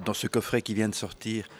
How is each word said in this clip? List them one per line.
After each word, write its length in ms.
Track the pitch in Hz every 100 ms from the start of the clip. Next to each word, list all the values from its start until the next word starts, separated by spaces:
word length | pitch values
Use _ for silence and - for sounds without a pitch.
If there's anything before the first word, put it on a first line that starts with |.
dans 100 | 95
ce 140 | 101 117
coffret 340 | 120 - 123
qui 120 | -
vient 160 | 104 110
de 60 | -
sortir 520 | 98 - 113 110 -